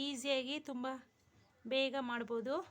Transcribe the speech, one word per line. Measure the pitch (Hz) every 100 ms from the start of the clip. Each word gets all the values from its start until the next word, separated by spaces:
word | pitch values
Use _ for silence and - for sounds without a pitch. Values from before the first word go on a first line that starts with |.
| 277
ಈಸಿಯಾಗಿ, | 269 269 269 262 294 294
ತುಂಬ | 247 254 262 - _ _ _ - _ 226 262
ಬೇಗ | 269 269 247
ಮಾಡ್ಬೋದು | 240 233 233 226 302 381